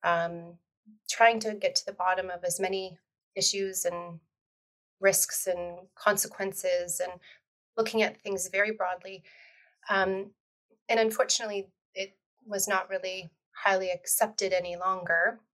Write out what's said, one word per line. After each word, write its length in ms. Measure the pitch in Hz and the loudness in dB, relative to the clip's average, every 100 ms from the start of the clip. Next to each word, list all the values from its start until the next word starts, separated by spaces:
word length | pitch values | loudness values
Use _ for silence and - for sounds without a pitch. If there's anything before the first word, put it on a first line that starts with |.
um, 560 | 170 170 170 170 170 175 _ _ _ - - | 2 2 0 -4 -14 -20 _ _ _ -20 -8
trying 280 | - 233 226 | 6 6 6
to 140 | 220 | -2
get 200 | 208 190 180 | -2 0 0
to 100 | - | -4
the 60 | |
bottom 380 | 196 185 185 185 | -2 0 0 -2
of 140 | 180 | -4
as 160 | 180 170 | -4 -2
many 380 | 190 190 190 175 _ _ _ | 0 -2 -4 -12 _ _ _
issues 500 | - 196 196 196 185 - | -2 0 0 -2 -2 -4
and 340 | 175 175 165 _ _ _ _ _ _ _ _ | -4 -10 -14 _ _ _ _ _ _ _ _
risks 460 | 190 190 - - - | 2 4 0 -2 -2
and 320 | 175 175 175 185 | -2 -4 -10 -18
consequences 1040 | - - 202 220 - 196 190 185 180 175 170 | -2 0 2 -2 -4 -6 -4 -2 -2 -2 -4
and 180 | 180 180 - - _ _ _ - | -6 -8 -18 -20 _ _ _ -2
looking 260 | 220 220 | 0 2
at 180 | 208 - | 0 -2
things 280 | 202 196 190 | -6 -6 -4
very 200 | 190 208 | 0 0
broadly. 520 | 214 185 180 190 190 - - - - _ _ - | 0 -2 -4 -8 -16 -20 -20 -20 -20 _ _ -2
Um, 440 | 196 190 190 202 _ _ _ _ _ _ | 2 2 0 -6 _ _ _ _ _ _
and 120 | 226 | 4
unfortunately, 680 | 220 220 262 - 226 202 196 _ _ | 4 4 2 2 0 -6 -6 _ _
it 220 | - 196 _ _ _ 226 | -10 -10 _ _ _ -6
was 220 | 202 190 | -4 0
not 220 | 190 185 | 0 0
really 400 | 190 185 185 165 _ _ | -4 -4 -8 -12 _ _
highly 380 | - 208 190 185 | 0 4 4 2
accepted 600 | 175 - - 214 - 196 | -4 -2 0 0 0 0
any 240 | 185 175 175 | 2 0 -4
longer 640 | 185 185 175 170 185 233 _ | -2 -2 2 2 2 0 _